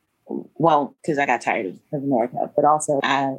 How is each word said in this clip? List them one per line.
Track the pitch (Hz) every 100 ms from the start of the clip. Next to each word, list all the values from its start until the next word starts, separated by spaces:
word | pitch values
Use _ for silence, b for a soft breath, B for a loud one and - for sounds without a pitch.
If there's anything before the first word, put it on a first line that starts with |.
| _ _ - - - _
well, | 160 151 139 -
'cause | - 143
I | 139
got | 120
tired | - 117 95
of, | 87 _
of | 151
America, | 139 131 120 - - -
but | 147
also | 151 151 139
I, | 135 139
I | 139